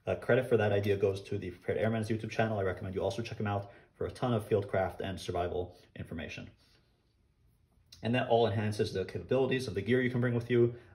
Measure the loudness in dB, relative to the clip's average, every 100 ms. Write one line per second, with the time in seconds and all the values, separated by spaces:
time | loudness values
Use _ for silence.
0 | -6 -2 2 2 4 4 4 2 2 2
1 | 2 0 -4 -6 -6 -8 -4 0 0 0
2 | -2 -4 -2 -2 0 0 -2 -4 -6 -2
3 | -2 -2 -6 -4 -2 -2 -4 -14 -16 -8
4 | -8 -4 0 0 2 0 2 0 -2 -4
5 | -8 -8 -4 -2 -2 -4 -6 -12 -18 -14
6 | -12 -10 -10 -12 -16 -20 _ _ _ _
7 | _ _ _ _ _ _ _ _ _ -8
8 | -2 0 4 4 4 2 0 0 0 -2
9 | -4 -6 0 2 2 0 -2 -4 2 2
10 | 2 0 0 0 2 4 4 2 -14